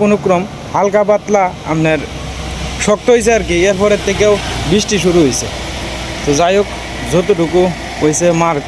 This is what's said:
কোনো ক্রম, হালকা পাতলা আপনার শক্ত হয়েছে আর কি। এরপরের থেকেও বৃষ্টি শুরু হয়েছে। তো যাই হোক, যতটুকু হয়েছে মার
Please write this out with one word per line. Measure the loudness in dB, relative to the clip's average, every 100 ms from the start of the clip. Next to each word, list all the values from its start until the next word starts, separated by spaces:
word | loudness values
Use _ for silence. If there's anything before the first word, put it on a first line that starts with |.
কোনো | 2 2
ক্রম, | 2 0 0 -8 -6
হালকা | -2 0 2 2
পাতলা | 0 2 0 0 -2 -4
আপনার | 0 2 0 -2 -8 -10 -8 -8 -6 -6 -4 0
শক্ত | 0 2
হয়েছে | 2 4 0
আর | 0
কি। | 2 2
এরপরের | 2 2 2 0
থেকেও | 0 2 2 0 -4 0
বৃষ্টি | 0 2 0
শুরু | 2 4
হয়েছে। | 4 2 -4 -8 -8 -8 -8 -8 -8 -6
তো | -2 2
যাই | 2 2
হোক, | 0 -6 -10 -8 -2
যতটুকু | 0 2 0 2 2 2 -2 -8 -2
হয়েছে | 0 2 2 2
মার | 0 0